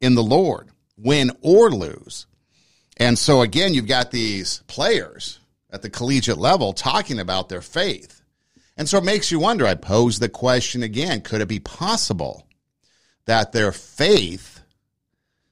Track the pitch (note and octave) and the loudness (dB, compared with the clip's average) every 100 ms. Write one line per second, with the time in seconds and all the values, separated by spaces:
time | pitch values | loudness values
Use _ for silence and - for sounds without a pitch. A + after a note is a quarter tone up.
0 | B2+ B2 A2 D3 F3+ G#2+ - _ _ - | 2 2 4 2 2 -2 -10 _ _ -6
1 | A2+ D3 B2+ - D#3+ G3 A3+ A2+ D#2+ - | 0 2 2 0 4 6 6 4 -4 -10
2 | - - - _ _ _ _ _ _ - | -16 -18 -18 _ _ _ _ _ _ -2
3 | A#2+ A#2+ - C3+ A#2 B2+ F#3+ D3 G#2+ B2+ | 2 2 4 4 4 0 0 0 0 -2
4 | B2 A#2+ A2 G2 F2 - - - F3 F#3+ | -2 -4 -4 -4 -6 -10 -10 -4 0 0
5 | E2+ - - - _ _ _ G2 G#2+ - | -4 -12 -16 -16 _ _ _ -14 -12 -8
6 | B2 C3+ A#2 D#2+ A#2+ F#3 B2 - B2+ F3 | -2 0 0 0 2 2 0 -2 -2 -2
7 | - A#2+ F2+ F#2 F2+ F2+ - - F#3 G#2 | -2 -6 -4 -6 -6 -10 -8 -4 -4 -6
8 | - _ _ _ _ _ _ - D3+ G3 | -12 _ _ _ _ _ _ -8 -2 0
9 | F3+ G#3+ - E3 F#3+ A3+ A2+ E2+ - G#2 | 0 0 0 0 0 2 0 0 0 2
10 | A#2+ G2+ A2+ - B2+ B2+ - B2+ A2+ A2 | 2 0 -4 -2 0 0 -2 -4 -6 -4
11 | F3 A2+ - A2 G#2 A2 - - F3+ A3+ | -4 -4 -4 -4 -2 -4 -8 -6 -2 -2
12 | - F2+ C#2 - _ _ _ _ _ _ | -2 -4 -6 -10 _ _ _ _ _ _
13 | _ _ - A2+ G#2 A#2 G#2 - - - | _ _ 0 0 2 0 0 -2 -10 -2
14 | D#3+ G3 F2 F2+ - - _ _ _ _ | 2 2 2 -8 -16 -20 _ _ _ _
15 | _ _ _ _ _ | _ _ _ _ _